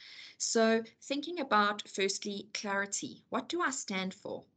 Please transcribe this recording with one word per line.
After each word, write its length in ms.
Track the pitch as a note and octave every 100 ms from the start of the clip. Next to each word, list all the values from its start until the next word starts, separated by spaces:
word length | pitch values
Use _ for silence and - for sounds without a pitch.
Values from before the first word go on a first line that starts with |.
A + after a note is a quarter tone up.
| - - - -
So 460 | - A#3 A3 A3+ A3+ -
thinking 400 | - C#4 D4+ E4+
about, 480 | C4+ G#3+ G3+ G#3 -
firstly, 600 | - G3 - G#3 G3+ -
clarity. 680 | - G#3 G3 G3+ - - - _
What 180 | A#3 B3+
do 120 | E4+
I 100 | E4
stand 440 | C4 - F#3+ F#3
for? 300 | - - F2 -